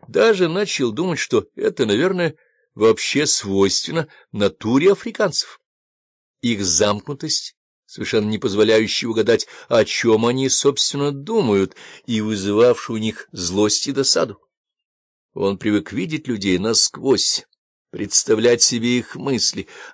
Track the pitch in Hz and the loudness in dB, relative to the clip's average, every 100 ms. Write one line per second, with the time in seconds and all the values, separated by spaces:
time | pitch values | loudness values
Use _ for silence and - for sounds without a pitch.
0 | - - 226 196 170 180 208 - 123 107 | -4 2 4 4 2 0 -4 -2 -2 -2
1 | 185 - - 113 - - - - 110 104 | -4 -4 0 0 -2 -4 -4 0 0 2
2 | 185 185 165 151 _ _ _ - 110 110 | 0 0 -4 -6 _ _ _ 2 2 2
3 | - 139 151 - 101 98 98 - - 165 | 0 0 0 -2 0 2 2 0 -4 -6
4 | 147 - _ 104 101 - 113 131 185 196 | -6 -12 _ -2 -2 -2 0 2 4 2
5 | 233 - 196 - - - _ _ _ _ | -2 -2 -2 -2 -8 -14 _ _ _ _
6 | _ _ _ _ 117 104 95 101 104 104 | _ _ _ _ -4 -2 -2 2 0 0
7 | - 107 156 - - - _ _ _ - | -6 -10 -6 -6 -8 -18 _ _ _ -12
8 | - 113 104 107 117 101 107 110 107 - | -2 -2 0 -2 -2 2 4 4 2 -2
9 | 117 110 104 110 - - - 117 - - | -2 0 2 0 -2 -16 0 2 2 0
10 | 117 110 117 127 135 - 143 131 - 143 | 2 2 2 0 0 0 0 0 -2 -2
11 | 143 139 147 226 127 98 95 - - - | -4 -4 -4 0 2 2 0 -4 -20 -16
12 | - 110 107 104 98 104 123 120 - 110 | -6 -4 -2 -2 0 4 4 4 -2 -4
13 | 110 - - - 90 95 107 - 143 135 | -4 -6 -12 -10 -4 0 2 0 -2 -2
14 | 131 87 - - _ _ _ _ _ _ | 0 0 -2 -6 _ _ _ _ _ _
15 | _ _ _ - 98 98 110 104 - 110 | _ _ _ -4 -4 -2 0 0 -2 -6
16 | 180 151 127 110 95 90 107 110 - - | -6 -6 -6 -4 0 0 0 0 -2 -2
17 | 127 113 - - - _ _ _ _ - | 0 2 0 -4 -8 _ _ _ _ -10
18 | 101 - - 107 120 120 - 120 120 123 | -4 -2 0 2 4 4 2 0 0 0
19 | - - 139 123 - - - - - | -2 -8 -4 -2 -2 -4 -10 -16 -16